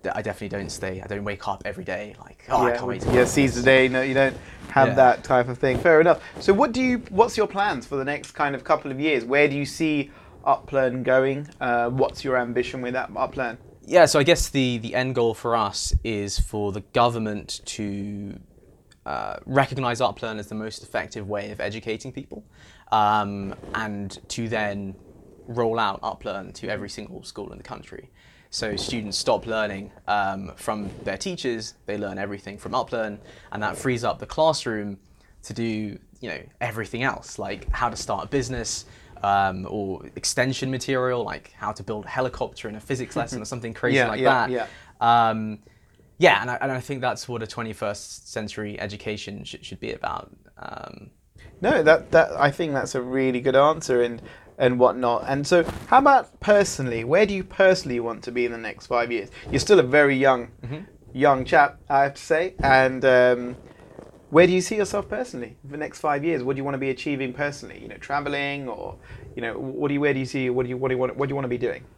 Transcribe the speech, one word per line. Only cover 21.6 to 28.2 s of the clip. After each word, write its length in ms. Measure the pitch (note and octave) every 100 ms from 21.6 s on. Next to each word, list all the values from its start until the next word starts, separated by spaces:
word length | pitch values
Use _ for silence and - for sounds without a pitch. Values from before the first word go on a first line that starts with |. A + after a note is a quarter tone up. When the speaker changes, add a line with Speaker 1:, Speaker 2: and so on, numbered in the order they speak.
Speaker 1:
educating 500 | G#2 G#2+ A#2 A2 C3+
people, 320 | C3 C#3 G#3+ - _ - - -
um, 640 | A2 G#2 G#2+ G2+ G2+ G2 F#2+ - G2
and 440 | A2 G2+ G2 - -
to 200 | - A2+
then 460 | A2 G#2 G2+ G2 F#2+ - - - - -
roll 320 | A#2+ A#2 A2+
out 220 | G#2+ G2
Uplearn 520 | A2+ - A2 G2 F#2+ -
to 120 | G2
every 220 | G#2 G2+
single 340 | - G#2+ -
school 280 | B2+ - G2+
in 60 | G2+
the 60 |
country. 460 | - A2 - - - _